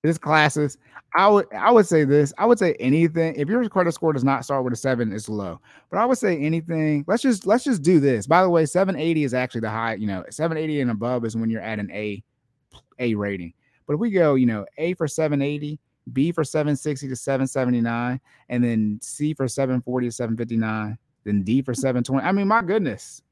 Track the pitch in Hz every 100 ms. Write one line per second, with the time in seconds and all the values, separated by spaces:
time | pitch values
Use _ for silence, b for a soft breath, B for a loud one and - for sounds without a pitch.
0 | 151 160 147 156 151 151 147 - B B
1 | _ 170 196 208 - 107 202 233 190 165
2 | 139 147 143 - 220 233 185 - 127 151
3 | 165 165 165 139 147 233 233 190 175 165
4 | 165 143 131 135 - 139 127 117 135 123
5 | 113 101 107 107 95 82 b b b -
6 | 240 247 202 165 147 165 165 165 156 147
7 | 147 226 269 208 175 233 294 214 147 175
8 | 139 117 120 170 185 170 156 175 190 151
9 | 160 160 143 127 127 120 110 110 113 104
10 | 107 95 - - 165 156 156 147 123 110
11 | 117 127 117 113 113 110 98 107 101 101
12 | 107 101 _ _ _ _ _ - _ -
13 | 123 107 101 98 85 _ _ _ - 151
14 | 233 190 156 135 123 110 98 - 165 180
15 | 151 - 156 147 139 147 147 151 _ _
16 | - 120 156 170 151 156 151 143 151 135
17 | 139 127 - 135 131 135 123 123 117 117
18 | 123 127 b b b 123 120 113 107 104
19 | - - 151 151 131 - 131 127 120 127
20 | 123 117 120 113 117 113 110 110 107 113
21 | _ _ 104 104 95 127 131 117 131 123
22 | 120 135 170 196 196 220 180 214 156 101
23 | - - _